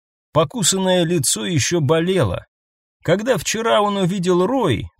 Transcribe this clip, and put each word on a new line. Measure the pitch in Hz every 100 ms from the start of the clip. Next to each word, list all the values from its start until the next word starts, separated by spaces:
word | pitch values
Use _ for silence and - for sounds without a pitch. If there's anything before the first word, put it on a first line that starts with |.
| _ _ _
Покусанное | 147 160 247 185 190 185 180
лицо | 165 175 - 214 214
ещё | 170 - 175
болело. | 139 160 175 190 117 - - _ _ _ _ _
Когда | - 185 220 220
вчера | - 208 220 226
он | 208 202
увидел | 180 202 175 180 185
рой, | 269 202 110 95